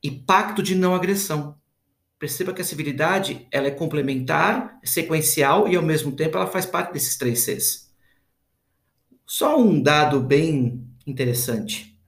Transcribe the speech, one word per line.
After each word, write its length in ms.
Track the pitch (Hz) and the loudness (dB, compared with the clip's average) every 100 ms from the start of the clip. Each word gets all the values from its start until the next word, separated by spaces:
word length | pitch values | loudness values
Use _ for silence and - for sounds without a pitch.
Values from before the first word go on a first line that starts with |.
E 80 | 147 | -8
pacto 500 | 135 - 190 214 214 | -10 2 2 2 -2
de 140 | 170 185 | 0 2
não 180 | 180 | 2
agressão. 640 | 185 180 196 - 156 147 - _ _ _ _ _ _ | 2 0 -2 -2 -4 -6 -14 _ _ _ _ _ _
Perceba 340 | 147 - 185 | -8 -6 -6
que 80 | 180 | -6
a 20 | |
civilidade, 840 | 180 151 143 139 160 190 196 - - | -8 -6 -6 -2 0 0 -2 -8 -4
ela 140 | 139 139 | -2 -2
é 60 | |
complementar, 1080 | 139 165 151 135 131 127 151 175 233 - - | -2 -4 -2 -2 -2 0 0 2 0 -4 -10
é 40 | - | -4
sequencial 840 | - 160 160 151 - 139 170 208 | -4 0 0 0 2 4 4 4
e, 80 | 180 | 2
ao 60 | |
mesmo 300 | 160 156 151 | 2 0 -2
tempo, 260 | 135 160 185 | -2 -2 0
ela 80 | 185 | -2
faz 220 | 190 180 | -2 -4
parte 260 | 175 175 | -4 -4
desses 240 | 139 - - | -4 -4 -2
três 220 | 123 117 | -2 0
Cs. 520 | - 90 - - _ _ _ _ _ _ _ _ _ _ _ _ _ _ _ | -2 -2 -2 -4 _ _ _ _ _ _ _ _ _ _ _ _ _ _ _
Só 340 | - - 302 | -2 2 4
um 220 | 226 156 | 6 4
dado 400 | 139 151 151 143 | 4 4 4 2
bem 680 | 127 143 160 147 120 - - - - | 4 2 4 2 0 -2 -14 -16 -12
interessante. 920 | 131 127 120 - 113 - - - _ | -2 -2 0 -2 -4 -4 -8 -10 _